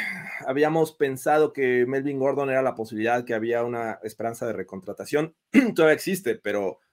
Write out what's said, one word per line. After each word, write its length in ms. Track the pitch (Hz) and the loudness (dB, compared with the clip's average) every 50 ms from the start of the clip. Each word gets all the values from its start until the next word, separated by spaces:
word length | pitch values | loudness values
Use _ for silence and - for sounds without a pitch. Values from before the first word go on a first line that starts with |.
| - - - 170 - - - - 139 | -4 -6 -8 -12 -12 -14 -12 -10 -6
habíamos 460 | 135 131 143 147 151 160 160 160 160 | -4 0 2 2 2 4 2 2 0
pensado 600 | - - 147 135 131 131 - 151 151 156 156 - | 2 0 0 0 0 -2 0 2 4 4 4 2
que 340 | - 139 131 127 123 123 123 | 2 0 2 2 4 4 2
Melvin 320 | 131 135 139 135 143 139 135 | 2 0 -2 -2 -2 -2 0
Gordon 320 | 131 143 135 143 139 135 | 0 0 0 0 0 2
era 120 | 131 131 | 2 2
la 120 | 135 127 123 | 2 0 -2
posibilidad, 500 | 113 110 110 110 107 110 117 120 127 123 | -4 -10 -8 -4 -2 0 0 0 0 0
que 100 | 120 117 | -2 -2
había 300 | 107 113 117 117 117 120 | -2 0 0 0 0 0
una 340 | 120 120 117 113 110 - - | -2 -4 -4 -4 -6 -8 -8
esperanza 440 | 107 110 - - 107 117 113 - 123 | -10 -12 -10 -6 -6 -6 -6 -4 -6
de 60 | 117 | -6
recontratación. 800 | 101 95 90 - 98 95 - 101 98 - 95 - 143 147 160 160 _ _ _ - | -6 -6 -8 -10 -12 -14 -12 -12 -12 -10 -8 -2 -2 -2 -2 -2 _ _ _ 4
<clears throat> 220 | - 277 262 214 170 | 4 4 4 4 2
Todavía 200 | 170 160 156 151 | 4 4 4 4
existe, 420 | 156 - 175 190 170 - 120 107 | 2 0 -4 -4 -2 -2 -4 -4
pero 420 | - - 104 101 104 98 90 - _ _ _ | -2 -4 -4 -2 -2 -2 -2 -4 _ _ _